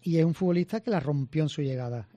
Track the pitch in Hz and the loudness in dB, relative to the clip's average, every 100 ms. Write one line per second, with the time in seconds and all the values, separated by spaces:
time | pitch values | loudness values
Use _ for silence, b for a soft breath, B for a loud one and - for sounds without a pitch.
0 | 175 165 165 156 185 175 175 220 240 190 | 0 4 4 2 2 2 0 -2 -2 -2
1 | 135 143 135 156 151 - 139 127 123 120 | 0 -2 -2 0 -2 -2 -4 -4 -4 -6
2 | 101 | -10